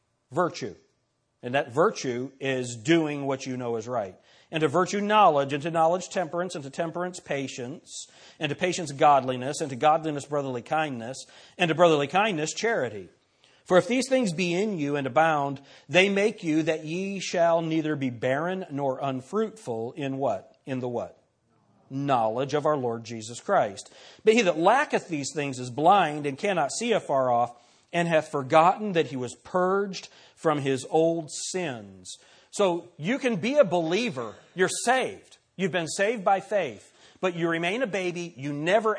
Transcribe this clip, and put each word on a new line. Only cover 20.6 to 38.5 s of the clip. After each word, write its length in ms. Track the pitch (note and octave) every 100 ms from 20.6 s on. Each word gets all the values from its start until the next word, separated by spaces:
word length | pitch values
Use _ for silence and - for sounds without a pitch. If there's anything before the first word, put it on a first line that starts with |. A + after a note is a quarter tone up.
| -
In 140 | C3
the 100 | B2
what? 260 | A#2 F2+ - _ _ _ _ _ _ _
Knowledge 640 | C3+ C#3+ C3 A2+ A#2 C3+
of 120 | D3 D3+
our 120 | D3+
Lord 260 | B2 A#2
Jesus 360 | A2+ A#2 A2 A#2
Christ. 500 | - F#3 A#2 G2 - - - - A3
"But 80 |
he 80 | A3
that 180 | F#3+ D#3+
lacketh 480 | F3+ B3 A#3 G#3+ -
these 240 | D#3 C3+
things 240 | D#3+ C#3+ B2+
is 100 | B2
blind 560 | B2 D#3+ G3+ D#3+ D3+ C#3+
and 120 | C3+
cannot 340 | G3+ F3+ C#3
see 200 | - A#3+
afar 400 | G3 - C#3 B2+
off, 220 | A#2+ A#2+ - _ _ _
and 140 | E3+ E3+
hath 220 | D#3 D3+
forgotten 640 | D3 C3 D#3+ E3+ A3 G#3+
that 140 | E3+ C#3
he 80 | C3
was 200 | B2 -
purged 720 | - F#3 F3+ G3 G3+ F3 - - - _
from 260 | E3 D3
his 240 | C#3 C3 -
old 420 | D#3+ E3 E3 D3+
sins." 840 | - - F#3 E3+ A#2+ G2+ F#2+ F2+ - _ - _
So 360 | - G3 F3 - -
you 220 | D#3 C4
can 160 | B3+ G#3+
be 200 | G3+ D4
a 80 |
believer. 720 | A3 F3 D#3+ F#3 A#3+ C3 A2+ - _ E3+
You're 140 | F3+ F#3
saved. 540 | A#3 C4 F#3 F#2+ _ - _ -
You've 160 | F#3
been 160 | F3 D#3+
saved 360 | - G3+ A#3+
by 160 | F#3+ G3
faith. 520 | - G#3 D3+ G2+ - _ - _
But 140 | F#3 F3
you 140 | E3
remain 320 | E3 F3 A3
a 60 | C4
baby. 460 | G3 F3+ F3 E3+ C3
You 160 | C#3